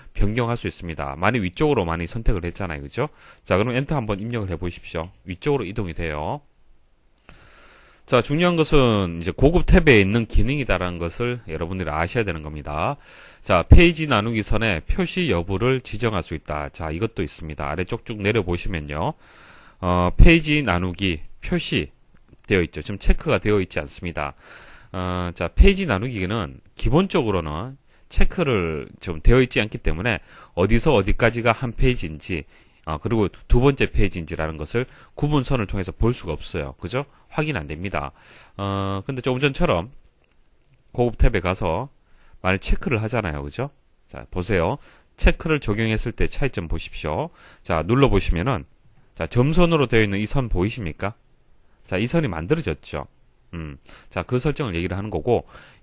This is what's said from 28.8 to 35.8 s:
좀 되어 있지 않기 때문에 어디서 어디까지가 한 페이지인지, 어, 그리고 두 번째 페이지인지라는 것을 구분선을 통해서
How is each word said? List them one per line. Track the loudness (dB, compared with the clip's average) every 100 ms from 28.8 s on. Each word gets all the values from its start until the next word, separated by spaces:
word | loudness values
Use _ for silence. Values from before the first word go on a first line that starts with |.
| -10 -12
좀 | -10 2
되어 | 6 6
있지 | 6 0
않기 | -2 -2
때문에 | -4 -2 -2 -4 -6 -20 -10
어디서 | -2 2 4 4
어디까지가 | 4 4 2 2 2 0
한 | 0 -2
페이지인지, | 2 2 2 -4 -8 -8 -8 -8 _ _ _ -8
어, | -6
그리고 | -2 0 0 -4 2
두 | 4
번째 | 6 4 0
페이지인지라는 | 2 2 0 -8 -6 -6 -6
것을 | -6 -4 -6 -10 -20 -6
구분선을 | 0 0 0 -2 -2
통해서 | -4